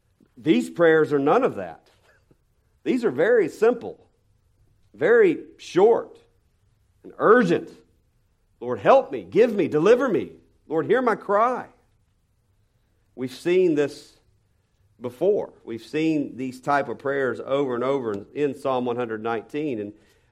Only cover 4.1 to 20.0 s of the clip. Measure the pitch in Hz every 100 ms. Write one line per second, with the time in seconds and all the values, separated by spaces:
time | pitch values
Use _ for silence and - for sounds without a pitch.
4.1 | _ _ _ _ _ _ _ _ - 160
5.1 | 233 202 147 - - - 160 214 226 -
6.1 | - _ _ _ _ _ _ _ _ -
7.1 | - 151 240 185 156 - - _ _ _
8.1 | _ _ _ _ - 120 117 160 262 -
9.1 | 127 87 151 247 208 147 147 180 240 269
10.1 | 156 98 - _ _ - 156 139 233 247
11.1 | 196 - 202 240 240 - _ _ _ _
12.1 | _ _ _ _ _ _ _ _ _ _
13.1 | - 127 - 170 185 185 147 143 - -
14.1 | _ _ _ _ _ _ _ _ _ 123
15.1 | 123 180 202 80 - - 117 - 151 160
16.1 | 156 135 110 131 123 147 143 139 107 139
17.1 | 139 131 107 - 139 139 120 127 139 117
18.1 | 101 104 - 147 127 139 127 123 120 120
19.1 | 110 113 117 - 147 151 113 104 -